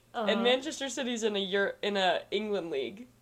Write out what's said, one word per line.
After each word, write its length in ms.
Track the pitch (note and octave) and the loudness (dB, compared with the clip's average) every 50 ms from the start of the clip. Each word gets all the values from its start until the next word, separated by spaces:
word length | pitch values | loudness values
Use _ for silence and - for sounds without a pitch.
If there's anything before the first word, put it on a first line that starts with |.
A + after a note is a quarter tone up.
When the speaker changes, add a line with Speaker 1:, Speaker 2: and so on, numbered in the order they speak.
| _ _ - | _ _ -6
Speaker 1:
Uh-huh. 160 | A#3+ A3 G3+ | -2 0 2
Speaker 2:
and 120 | A3 A3+ A#3 | 2 4 4
Manchester 440 | A#3+ B3+ C4 C4 D#4 C#4 - C4+ C4+ | 4 4 2 2 -2 -6 -6 -6 -6
City's 360 | - D4 C4 A#3+ A#3+ A3+ A3+ | -4 -4 -2 -2 -2 0 0
in 100 | A3 G#3 | 0 0
a 60 | G3 | 0
Euro-, 340 | G3 F#3 F#3+ G3+ G3+ - - - | -2 0 2 2 2 0 -2 -2
in 140 | - G3+ G3+ | -2 -2 0
a 260 | G3 F#3+ F3+ D#3+ - - - | 2 4 4 2 2 0 -2
England 400 | - G#3 G#3+ G#3+ G3+ F#3+ E3 E3+ | -4 -2 -2 -2 -2 -2 -2 -2
league. 380 | D#3 C3+ B2+ - G3 G#3 B3 - _ _ | -4 -4 -4 -4 -8 -12 -16 -20 _ _